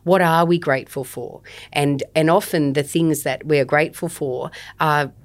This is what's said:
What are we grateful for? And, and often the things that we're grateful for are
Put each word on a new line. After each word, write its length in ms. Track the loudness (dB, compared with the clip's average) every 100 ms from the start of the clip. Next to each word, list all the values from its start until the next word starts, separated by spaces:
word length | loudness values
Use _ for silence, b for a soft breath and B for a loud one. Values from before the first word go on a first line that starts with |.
What 180 | 2 4
are 240 | 4 4
we 140 | 4 2
grateful 460 | 2 -2 -2 -8
for? 380 | -10 -10 -12 -14 B B B
And, 300 | -2 0 0 -2 0
and 120 | 4
often 440 | 4 2 0 0
the 100 | 0
things 400 | -2 0 0 0
that 240 | -2 -6 0
we're 180 | 2
grateful 440 | 2 2 0 -4 -10
for 420 | -6 -6 -4 -8 B B -4
are 320 | 0 2 0 -6